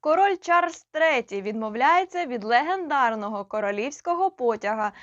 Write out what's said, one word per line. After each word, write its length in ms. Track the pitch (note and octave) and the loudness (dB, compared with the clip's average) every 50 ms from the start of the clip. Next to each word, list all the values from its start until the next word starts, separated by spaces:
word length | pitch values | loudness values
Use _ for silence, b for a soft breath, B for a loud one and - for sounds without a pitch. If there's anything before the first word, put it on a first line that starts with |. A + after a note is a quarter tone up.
| - | 2
Король 320 | D4+ D#4 F4+ G4 G4+ F#4+ | 2 4 4 4 2 2
Чарльз 500 | F4 - F4 E4+ F4 F4 F4 E4 - _ _ | -2 0 2 2 2 2 0 -4 -10 _ _
Третій 520 | - D#4 D#4+ D#4+ D4+ B3 A#3 _ G3 G3 | -2 2 2 2 2 2 -2 _ -8 -6
відмовляється 840 | F#3+ G#3 G#3+ A3 A3 A3 G#3 A#3 B3+ D4 E4+ F4+ F#4+ F#4 F#4 F4 F4 | -6 -6 -6 -4 -6 -6 -2 2 2 4 4 4 2 0 -4 -6 -6
від 180 | C4+ B3 A#3 G3 | -4 -6 -6 -2
легендарного 1000 | G#3+ A#3 A#3+ C#4+ D#4+ F#4 F#4+ F4 D4+ D4+ C#4 B3+ A#3 A3+ G#3+ G#3 G3+ A3 G3+ G3 | 2 2 2 2 2 -2 -4 -2 -2 0 2 2 2 0 -2 -6 -6 -6 -8 -8
королівського 880 | G3 - G#3+ G#3 G3+ G3+ G3+ G#3+ C#4 D4 - _ F4 F4 E4+ F#4+ F#4+ | _ -4 -4 -2 -2 -2 -4 -4 -6 -8 -8 _ -4 -2 0 0 -2
потяга, 640 | F#4+ - B3+ A#3 A3 G#3+ - G3+ A3 A3 G#3+ G#3 G3 B | -2 0 -2 0 0 0 -2 -4 -2 -2 -4 -6 -6 B